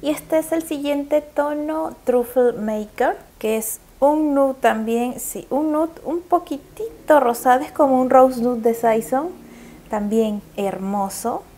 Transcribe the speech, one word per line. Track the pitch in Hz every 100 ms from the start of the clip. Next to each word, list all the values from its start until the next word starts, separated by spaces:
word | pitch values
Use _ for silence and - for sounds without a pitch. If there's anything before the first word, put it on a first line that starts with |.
Y | 277
este | 302 - 320
es | 320
el | 330
siguiente | 330 294 285 285 285 302
tono | 294 - 285 294 302 311 320 247
Truffle | - 247 240 262 247
Maker, | 233 214 214 214 - 254 415 - -
que | 220 220
es | 220 - - -
un | 269 302 302
nude | 277 277 262
también, | 240 220 220 233 247 233
sí, | - - -
un | 262 311
nude | 302 320 320
un | - 339
poquitito | - 349 339 285 - - 453 - - 302
rosado, | 247 233 262 254
es | 302
como | - 285 262
un | 254
rose | 262 262 254
nude | 240 247
de | 226
Saison, | 226 233 220 220 262 330 370 - - - - -
también | 214 208 220 220 208 - -
hermoso. | 196 185 190 202 196 - 226 320 -